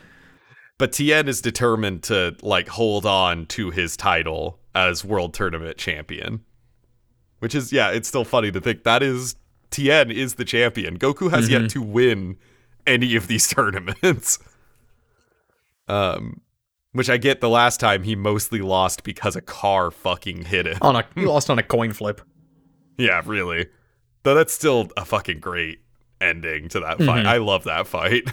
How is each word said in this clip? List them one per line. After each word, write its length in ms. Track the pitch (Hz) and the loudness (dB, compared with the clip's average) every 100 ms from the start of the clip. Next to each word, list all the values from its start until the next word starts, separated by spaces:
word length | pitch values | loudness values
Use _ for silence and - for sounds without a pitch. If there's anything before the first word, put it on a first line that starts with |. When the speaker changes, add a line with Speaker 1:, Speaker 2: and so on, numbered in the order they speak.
| - - - _ _ - _ - | -20 -20 -20 _ _ -20 _ -4
Speaker 1:
But 140 | 131 | -4
Tien 340 | - 147 151 143 | 0 2 2 2
is 120 | 120 | -2
determined 600 | 120 - 120 110 104 90 | -4 0 0 2 0 -4
to, 340 | - 101 87 - | -2 0 0 -4
like, 260 | 104 95 87 | 0 0 0
hold 380 | 110 113 104 104 | 0 0 2 2
on 400 | 98 90 85 80 | 2 2 0 -6
to 240 | - 95 | -6 -4
his 260 | 87 85 - | -2 -4 -2
title 640 | 98 85 82 80 82 - - | 0 0 0 -4 -6 -10 -6
as 280 | 95 92 87 | 0 0 0
World 280 | 101 104 87 | -4 -2 -2
Tournament 460 | - 92 82 80 - | -4 -4 -4 -10 -8
Champion. 680 | - 76 76 85 - 113 - _ _ _ _ _ _ _ _ _ | -6 -6 -8 -10 -8 -10 -12 _ _ _ _ _ _ _ _ _
Which 160 | 120 | -6
is, 180 | 143 123 | -4 0
yeah, 180 | 139 104 | 2 2
it's 160 | 107 - | 0 -2
still 160 | 135 | -4
funny 260 | 113 123 104 | 0 0 0
to 80 | 95 | -2
think 220 | 123 110 | -4 -2
that 180 | 117 120 | 2 2
is, 340 | 139 127 127 - _ _ _ | 2 -2 -6 -12 _ _ _
Tien 400 | - 139 151 123 | -2 4 4 4
is 240 | 113 131 | 0 -6
the 100 | - | -6
champion. 540 | 117 120 120 113 82 87 | -2 2 2 0 -6 -2
Goku 320 | 135 - 185 | -2 0 0
has 180 | 156 113 | 2 4
yet 140 | 127 | 2
Speaker 2:
Mm-hmm. 40 | 113 | 0
Speaker 1:
to 140 | 135 | -4
win 540 | 107 113 127 104 92 95 _ _ _ _ - | -2 2 4 2 -4 -10 _ _ _ _ 2
any 300 | 123 123 113 | 2 2 0
of 100 | - | 0
these 220 | 110 - | 0 0
<laughs> 60 | |
tournaments. 840 | - 107 98 90 - 185 151 - - - _ _ _ _ _ _ _ _ _ _ _ _ _ - | 0 0 -2 -6 0 0 2 -2 -4 -6 _ _ _ _ _ _ _ _ _ _ _ _ _ -4
Um, 520 | 101 92 - 55 - _ _ _ _ _ | 0 0 -2 -8 -14 _ _ _ _ _
which 160 | 123 127 | -4 0
I 60 | 123 | 2
get 240 | 135 131 | 2 2
the 80 | 117 | 4
last 300 | 117 120 - | 4 4 4
time 220 | 113 98 | 2 0
he 120 | 98 104 | -2 -2
mostly 440 | 104 104 - 110 | 0 0 -2 -4
lost 420 | 95 92 92 - | 0 2 2 0
because 320 | - - 104 92 | -10 -6 -4 -4
a 40 | |
car 480 | - - 101 95 87 | -10 -4 0 2 0
fucking 560 | - 95 87 98 87 85 | -2 -4 -4 -6 -10 -4
hit 200 | 95 85 | -2 -2
him. 120 | 82 | 2
Speaker 2:
Oh, 100 | 147 | 2
no, 100 | 120 - | 2 -2
he 120 | - 185 | -2 0
lost 220 | 147 - | 2 2
on 80 | 123 | 0
a 40 | |
coin 300 | - 120 117 | 0 0 -2
flip. 280 | 104 104 104 - _ _ _ _ _ _ - | -4 -6 -6 -14 _ _ _ _ _ _ -2
Speaker 1:
Yeah, 240 | 117 87 | 0 2
really. 420 | 82 104 87 85 85 _ _ _ _ _ | 0 -4 -2 -4 -6 _ _ _ _ _
But 120 | 135 | 2
that's 180 | 147 160 | 4 4
still 360 | - 156 123 95 - | 2 2 2 0 -6
a 80 | |
fucking 360 | - 104 - 80 | -4 -4 -4 -8
great 400 | 92 87 80 - _ _ _ _ | -6 -4 -6 -8 _ _ _ _
ending 480 | 90 82 80 78 82 | -2 -2 -6 -8 -6
to 100 | 98 | -6
that 180 | 80 82 | -4 0
fight. 220 | 151 80 | 2 2
Speaker 2:
Mm-hmm. 80 | 104 | 2
Speaker 1:
I 80 | 120 | 2
love 260 | 104 95 | 2 0
that 220 | 85 80 - | 0 -4 -4
fight. 420 | 87 87 120 123 | -2 0 0 -2